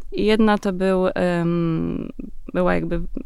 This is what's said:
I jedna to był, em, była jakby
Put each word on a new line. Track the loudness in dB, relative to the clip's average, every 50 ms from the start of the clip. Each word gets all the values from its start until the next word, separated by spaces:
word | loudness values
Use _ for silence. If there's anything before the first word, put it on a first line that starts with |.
| -10 -6
I | -4 -2 2
jedna | 2 4 4 6 4 4 2
to | 0 -2 -2
był, | 0 0 2 2 2 2 0 0
em, | 0 0 0 2 2 0 0 0 0 0 0 0 0 -2 -2 -4 -4 -6 -8 -10 -10 -10 -10 -10 -10 -10 -4 -2
była | 0 2 2 2
jakby | 0 0 -2 -2 -2 -2 -4 -4 -6 -8